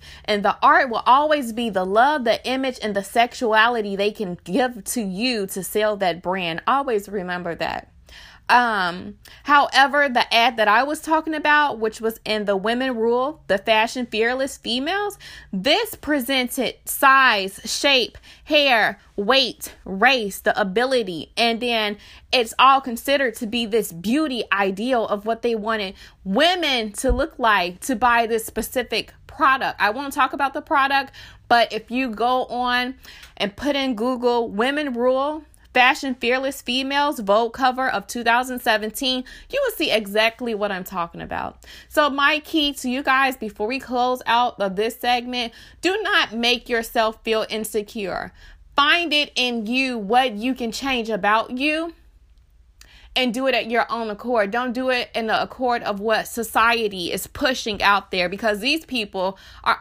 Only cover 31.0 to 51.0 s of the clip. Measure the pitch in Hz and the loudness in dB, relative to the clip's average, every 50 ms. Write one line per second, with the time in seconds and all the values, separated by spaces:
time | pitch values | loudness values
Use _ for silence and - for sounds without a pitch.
31 | 269 - - - - - - - - - 233 233 220 - 208 214 214 - 233 254 | -2 -4 -12 -20 -20 -20 -20 -20 0 4 4 4 4 2 -2 -8 -8 -4 -4 -4
32 | 269 247 208 214 233 247 254 254 - - 233 247 247 247 247 247 247 254 262 - | -2 -4 -2 0 0 2 2 0 0 -2 -4 -2 -2 0 0 0 -2 -4 -8 -12
33 | - - - - - - _ - 196 196 - - 240 294 285 277 269 262 233 202 | -20 -20 -20 -20 -20 -20 _ -6 -6 -6 -4 -4 -4 -2 0 0 -2 -2 -2 -2
34 | 233 254 262 233 247 240 240 233 233 202 185 202 240 269 285 302 302 277 240 233 | -2 -2 -2 0 0 2 2 2 0 -2 -2 0 0 0 0 -2 -4 -4 -2 0
35 | 247 254 262 262 277 302 302 320 294 - - _ _ _ - 254 247 254 294 - | 0 2 2 2 0 -2 -4 -6 -10 -16 -20 _ _ _ 4 6 6 6 4 2
36 | 285 269 254 - 247 233 254 262 269 277 - - - 247 240 262 269 269 277 285 | -2 -6 -4 -2 0 0 0 0 -2 -4 -6 -6 -6 -4 -4 -2 -2 0 0 0
37 | 285 294 302 247 202 196 202 226 233 226 - 254 269 262 247 262 262 254 - 202 | 0 0 -2 -2 0 2 2 2 2 0 0 0 0 0 2 0 -2 -2 -2 -4
38 | - - - 240 226 233 233 247 254 254 247 247 - 240 214 208 214 220 - - | -6 -6 -8 -2 2 2 2 2 2 -2 -6 -2 0 0 0 0 -2 -6 -6 -4
39 | 277 262 254 254 254 - - - - - 480 554 554 466 - - 311 - - 226 | -2 -2 -2 -2 -6 -8 -16 -20 -14 -6 -4 -2 -2 -2 -2 -2 -2 0 0 0
40 | 208 196 202 214 220 226 - - 247 233 220 196 208 202 190 180 180 - 190 180 | -2 -2 0 2 2 2 0 -4 -6 -6 -4 -4 -4 -4 -4 -6 -8 -8 -6 -6
41 | 170 170 - 170 165 - - - - - - - - - - - - - - 311 | -6 -6 -8 -12 -10 -8 -6 -6 -6 -8 -12 -16 -20 -20 -20 -20 -20 -2 0 2
42 | 294 285 269 277 277 294 311 302 302 - 330 311 294 285 269 - - 247 247 277 | 2 2 2 2 2 2 0 0 -4 -4 -2 -2 -2 -2 -4 -6 -6 -4 -4 -2
43 | 294 247 262 269 269 254 262 - 220 208 - - 214 220 262 262 - - 254 247 | 0 2 2 2 2 0 -2 -4 -8 -10 -6 -6 -4 -4 -4 -6 -6 -4 -2 0
44 | 247 254 254 254 - - 233 240 247 240 - - 202 196 185 196 220 233 226 - | 0 0 -2 -2 -2 0 2 2 2 0 0 -2 -4 -2 -2 -2 -2 -4 -4 -4
45 | - 240 247 240 240 247 247 247 233 226 - - - - - - - 349 381 440 | -2 0 0 0 -2 -4 -6 -6 -6 -6 -10 -16 -20 -20 -12 -4 -2 -2 0 0
46 | 381 381 403 330 285 - 214 233 233 240 247 240 - - 240 226 226 - - 240 | 0 0 2 2 0 0 -2 -2 0 0 0 0 -2 -2 -2 -2 -2 -2 0 0
47 | 220 220 220 - - 226 220 220 202 - 220 220 220 - - 214 208 208 - 220 | 0 0 -2 -4 -4 -2 0 0 -2 -2 -4 -6 -6 -4 -4 -6 -6 -6 -8 -8
48 | 196 175 - - - 180 - - - - - - - - - 285 285 302 330 349 | -6 -6 -6 -6 -8 -10 -12 -20 -20 -20 -20 -20 -20 -4 0 2 4 4 4 2
49 | 349 294 302 294 285 - - 247 247 247 240 233 208 220 247 262 269 254 247 226 | 2 0 0 0 0 0 -2 -2 -2 -2 -2 -4 -4 -2 0 0 0 0 -2 -4
50 | 196 190 240 254 262 247 208 202 226 262 254 - 240 226 - - 262 277 262 240 | -2 2 2 2 2 2 -2 -4 -4 -4 -2 -2 -4 -6 -6 -6 -4 -2 -2 -2